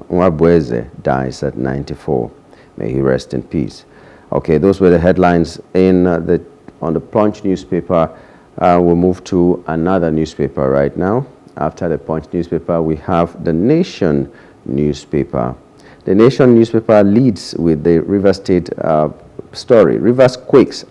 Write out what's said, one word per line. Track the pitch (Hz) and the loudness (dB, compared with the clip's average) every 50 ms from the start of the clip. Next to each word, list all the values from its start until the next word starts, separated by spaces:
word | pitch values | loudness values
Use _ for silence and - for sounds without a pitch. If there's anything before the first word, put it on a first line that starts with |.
| - - | -10 -6
Nwabueze | 85 90 90 92 82 76 82 85 85 82 73 60 60 58 57 60 - - | 0 2 2 2 2 2 2 4 4 2 0 0 -6 -6 -8 -10 -16 -8
dies | - 69 67 65 67 65 65 - - | -4 -4 -2 -2 -4 -6 -8 -6 -8
at | 69 60 | -8 -6
ninety-four. | 57 65 65 67 69 71 - 71 - - - 73 64 58 53 - - _ _ - - - - _ | -6 -6 -6 -6 -6 -8 -10 -12 -12 -6 -4 -4 -4 -4 -6 -12 -20 _ _ -20 -20 -20 -20 _
May | - 50 57 | -10 -8 -6
he | 64 67 | -4 -2
rest | 67 67 65 65 - - - | -2 0 -2 -2 -4 -8 -10
in | 64 - | -10 -10
peace. | - - 85 67 50 - - - _ - - - - - - - _ - | -6 -6 -6 -6 -6 -8 -18 -20 _ -20 -20 -20 -20 -20 -20 -14 _ -8
Okay, | 69 71 - 80 76 | -6 -2 0 0 2
those | 78 98 95 - | 2 2 2 4
were | 95 90 | 4 4
the | 87 85 | 4 4
headlines | 80 90 90 87 90 87 87 85 82 80 - - - _ _ | 4 2 2 4 2 2 4 2 0 -2 -6 -16 -20 _ _
in, | 92 92 92 92 90 90 90 | 2 2 4 4 4 2 2
uh, | 87 82 | 0 -2
the, | 82 87 87 82 - - - - _ - - - | -2 -2 -2 -2 -2 -8 -20 -20 _ -20 -18 -10
on | - 82 80 | -6 -6 -4
the | 80 | -6
Punch | - - - 113 104 107 101 - - | -6 -4 -2 0 0 0 -2 -4 -4
newspaper. | 98 92 92 - - 92 87 85 - 92 85 80 78 - - - - - - _ _ _ - | -4 -4 -4 -4 -6 -6 -6 -4 -2 0 0 0 -2 -4 -14 -20 -20 -20 -20 _ _ _ -2
Uh, | 87 90 87 87 | 0 2 2 4
we'll | 87 87 85 | 4 2 2
move | 85 85 92 92 - - | 2 2 0 0 -2 -8
to | - - 90 87 87 87 - - - | -4 -2 0 2 2 0 -2 -4 -6
another | 80 82 82 90 95 95 85 82 | -4 -4 -2 0 0 0 0 0
newspaper | 78 78 80 78 - - 76 67 - - 71 65 | -2 -2 -4 -4 -4 -6 -6 -6 -4 -4 -2 0
right | 67 69 71 71 - 82 | 0 0 0 -2 -4 -4
now. | 87 95 107 127 143 - - _ _ - - | -4 -2 -2 -4 -6 -8 -16 _ _ -20 -10
After | 69 69 80 - - 95 85 | -8 -6 -6 -6 -6 -6 -6
the | 78 69 | -6 -6
Punch | - - 80 80 78 - - | -6 -6 -8 -8 -8 -6 -6
newspaper, | 90 85 - 90 82 - - 87 85 | -6 -6 -4 -6 -8 -4 -4 -4 -2
we | 82 80 78 76 | -2 -2 -4 -6
have | - - 92 85 87 87 - - 80 | -4 -4 -2 -2 -2 -2 -4 -8 -6
the | 85 82 | -4 -2
Nation | 80 92 120 151 165 185 - - - 104 85 73 71 65 - - - - - - - _ | 0 0 0 0 0 0 -4 -4 -4 -2 0 0 -2 -4 -6 -10 -20 -20 -20 -20 -18 _
newspaper. | - 64 71 73 73 73 - - _ - 73 65 - - 67 60 62 64 - - _ _ - - - - - - | -8 -4 -2 -2 -2 -4 -6 -10 _ -4 -4 -4 -4 -4 -4 -4 -4 -6 -10 -18 _ _ -20 -20 -20 -20 -12 -4
The | - 95 | 0 4
Nation | 98 113 131 135 - 143 127 120 | 4 4 4 4 4 4 4 6
newspaper | 117 117 - - 113 110 - 110 104 101 | 4 4 2 0 -4 2 4 4 4 4
leads | 101 101 113 135 127 104 - - - - | 4 4 2 2 2 0 -2 -10 -12 -8
with | - 80 82 80 76 76 | -2 0 0 0 0 2
the | 85 85 82 | 2 2 2
River | 80 85 98 101 95 98 92 | 0 0 -2 0 2 0 0
State, | - - - 95 90 80 - - - | 0 -2 -2 -2 -2 -2 -4 -8 -6
uh, | - - 80 78 78 76 76 - - - - - - - - | -4 -2 0 0 0 -2 -4 -10 -20 -20 -20 -20 -20 -18 -18
story. | - - - 127 113 98 73 57 55 | -20 0 2 6 6 6 4 4 0
Rivers | 69 107 120 127 131 127 - | 0 0 4 4 4 2 2
quakes | - - - - 143 - - - - - - | -2 -6 4 4 4 4 4 -2 -14 -12 -6